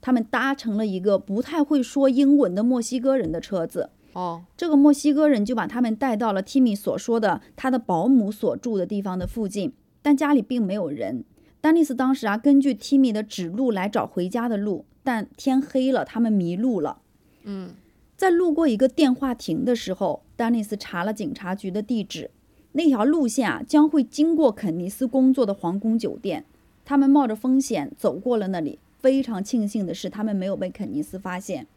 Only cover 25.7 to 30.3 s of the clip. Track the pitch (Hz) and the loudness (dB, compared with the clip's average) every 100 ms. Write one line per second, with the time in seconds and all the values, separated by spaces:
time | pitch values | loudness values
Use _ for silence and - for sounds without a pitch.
25.7 | 190 226 226 202 - 190 156 - _ _ | -2 0 0 -2 -6 -6 -8 -10 _ _
26.7 | _ - 277 277 285 262 214 254 262 269 | _ -2 2 6 4 4 -2 0 0 2
27.7 | 202 139 - 202 139 247 233 190 185 151 | -4 -6 -4 -4 -2 -2 -2 -2 -4 -6
28.7 | - _ _ 262 269 254 208 202 240 208 | -8 _ _ 2 2 -2 -6 -4 -2 -2
29.7 | 220 190 190 185 208 220 | -4 -6 -6 -10 -8 -6